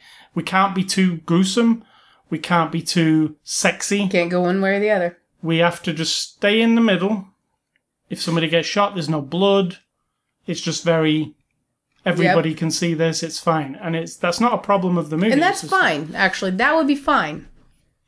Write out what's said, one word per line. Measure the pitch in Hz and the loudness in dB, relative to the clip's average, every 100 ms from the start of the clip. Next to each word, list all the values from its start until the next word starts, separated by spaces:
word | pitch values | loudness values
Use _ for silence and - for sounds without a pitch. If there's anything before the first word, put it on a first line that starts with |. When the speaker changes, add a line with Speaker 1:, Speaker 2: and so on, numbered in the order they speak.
| - - - 175 | -20 -20 -10 -8
Speaker 1:
we | |
can't | 160 185 196 185 | -2 2 2 0
be | 185 | -2
too | - 190 170 - | 2 0 0 0
gruesome. | 170 190 - 233 226 - _ _ _ - | 2 2 2 2 2 -4 _ _ _ -10
We | 160 | -8
can't | - 175 160 | 0 0 0
be | 170 | -2
too | 165 180 160 156 151 151 | -2 2 4 4 2 -4
sexy. | - - 185 175 - 202 196 | -10 -2 -2 -2 -2 -2 0
Speaker 2:
Can't | 190 170 | 0 0
go | 180 | 0
one | 175 190 | 0 0
way | 196 202 | 0 0
or | |
the | 208 | 0
other. | 208 175 175 _ _ | 0 -2 -6 _ _
Speaker 1:
We | 160 165 | -2 2
have | 170 170 | 2 0
to | - | -6
just | 156 160 - - - | -4 -4 -4 -6 -2
stay | 208 220 | 2 4
in | 226 226 | 4 4
the | |
middle. | 226 180 190 214 - _ _ _ _ _ _ _ - | 4 2 0 -2 -6 _ _ _ _ _ _ _ -14
If | - | -10
somebody | - 165 160 | -4 -2 2
gets | 165 156 | 0 0
shot, | - 202 | 0 0
there's | 196 151 | -2 -4
no | 156 | -4
blood. | 135 165 196 196 185 - _ _ _ _ _ _ - | -4 0 2 2 0 -6 _ _ _ _ _ _ -10
It's | 165 | -8
just | - 151 | -6 -4
very, | 170 160 156 156 151 - _ _ _ _ _ _ - | 0 2 4 2 -2 -10 _ _ _ _ _ _ -4
everybody | 170 170 180 160 | 2 4 4 2
Speaker 2:
Yep. | 156 | -2
Speaker 1:
can | 160 | -2
see | 156 170 | -2 -2
this, | 160 165 160 | 0 0 -2
it's | 165 - | -6 -6
fine. | - 160 139 139 | -2 0 -2 -8
And | 180 165 | -6 -6
it's, | 165 - | -6 -6
that's | 175 170 | -4 0
not | 233 | 0
a | 226 | 0
problem | - 202 180 175 | 0 0 2 -2
of | 151 | -2
the | 156 | -2
movie, | 208 | 2
Speaker 2:
And | 269 | 2
Speaker 1:
it's | 349 415 | 2 0
Speaker 2:
that's | |
Speaker 1:
just | - | -2
Speaker 2:
fine, | 381 294 151 156 | 0 0 -2 -6
actually. | - 190 - 190 | -2 -2 0 -4
That | 185 262 320 | 0 2 2
would | 285 | 2
be | 285 | 0
fine. | 277 269 160 156 - - _ _ _ _ | 2 0 0 -6 -14 -20 _ _ _ _